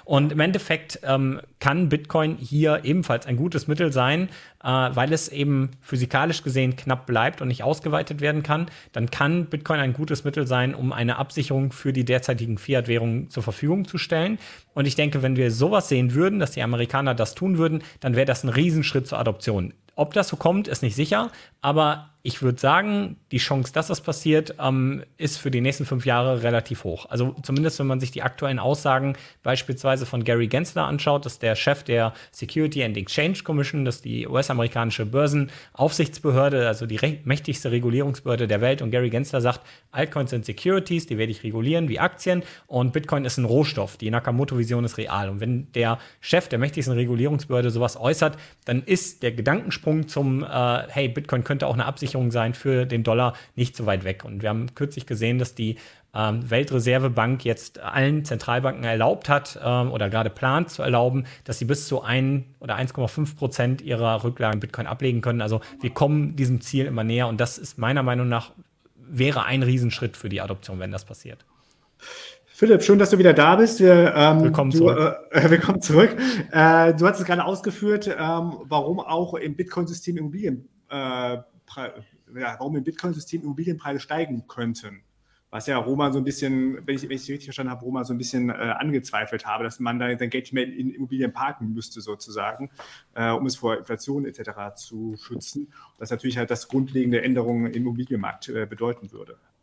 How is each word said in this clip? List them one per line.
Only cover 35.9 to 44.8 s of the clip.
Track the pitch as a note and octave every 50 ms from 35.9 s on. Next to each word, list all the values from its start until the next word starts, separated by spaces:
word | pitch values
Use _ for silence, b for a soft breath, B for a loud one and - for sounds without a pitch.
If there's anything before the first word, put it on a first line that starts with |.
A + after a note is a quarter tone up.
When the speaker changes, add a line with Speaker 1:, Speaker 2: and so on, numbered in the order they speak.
| - - D#3+ C#3+ - - - D3+ B2+ C3 C3+ C#3+ C#3 C3 A#2+
Speaker 1:
also | A#2 A2 G#2+ A#2
die | A2+ A2
re-, | G#2+ B2+ D3+ D3+ D3 -
mächtigste | B2+ C3+ D3 - - C#3 - - A#2
Regulierungsbehörde | A#2 A#2+ A#2+ A#2+ A#2 C3 C#3 C#3+ C3+ - - B2 A#2+ A#2 A#2+ G#2
der | G#2+ G2+
Welt. | A#2 B2+ C#3 C#3+
Und | C3+ A2+
Gary | A2+ B2+ B2+ A#2+
Gensler | G#2+ A#2+ C#3+ C#3+ - C3
sagt, | A#2 B2 A#2+ - b b b b b b
Altcoins | - B2+ D3+ D#3+ - D3+ C3+ A#2+
sind | C3 A#2+ A2
Securities, | - G#2 - - F3+ F#3+ F#3+ F#3 - F3 E3 E3 -
die | A#2+ G#2
werde | A2+ A2
ich | G#2+ - -
regulieren | A2+ G#2+ A2+ A2+ C3+ D#3 E3+ E3 C#3+
wie | A2 -
Aktien | - F3+ - - - F#3+ F3+ F3+ F3+ B B B B _
und | - B2 B2 C3 B2
Bitcoin | D#3 C#3+ - D#3 C#3+ C#3
ist | B2 - -
ein | B2
Rohstoff. | A2 A#2 C#3 D3+ D3 - - G2 G2 - -
Die | A2+ A2
Nakamoto-Vision | A2+ A#2 - C3+ A#2+ B2 C#3+ - C3+ B2 A#2 A2+ B2 A#2+